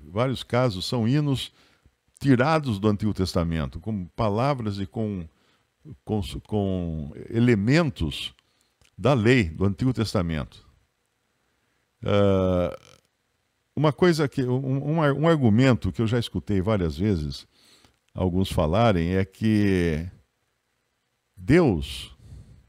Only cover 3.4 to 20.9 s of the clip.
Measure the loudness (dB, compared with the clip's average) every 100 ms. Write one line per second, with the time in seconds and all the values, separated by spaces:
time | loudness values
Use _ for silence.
3.4 | 0 -2 -4 -8 -8 -8 -8 -4 -2 0
4.4 | -2 -2 -4 -6 -8 -6 -6 -6 -10 _
5.4 | _ _ _ _ -20 -16 -6 -4 -4 -10
6.4 | -6 -4 -2 -2 -4 -6 -10 -12 -6 0
7.4 | 2 2 2 2 0 -2 -6 -6 -12 _
8.4 | _ _ _ _ _ -4 0 2 4 4
9.4 | 2 0 -2 0 -2 -2 -2 -2 -2 -4
10.4 | -6 -12 _ _ _ _ _ _ _ _
11.4 | _ _ _ _ _ -8 0 2 4 4
12.4 | 2 0 -2 -6 _ _ _ _ _ _
13.4 | _ _ _ -2 0 2 2 2 0 -2
14.4 | -2 -2 -2 -4 -2 0 0 2 2 4
15.4 | 4 6 6 4 0 -2 -2 -2 -2 -6
16.4 | -2 -2 0 0 -2 -2 0 0 -2 -8
17.4 | -16 _ _ _ _ _ _ -2 0 0
18.4 | 0 0 0 2 2 2 2 0 -2 -2
19.4 | 0 2 2 2 0 -2 -6 -14 _ _
20.4 | _ _ _ _ _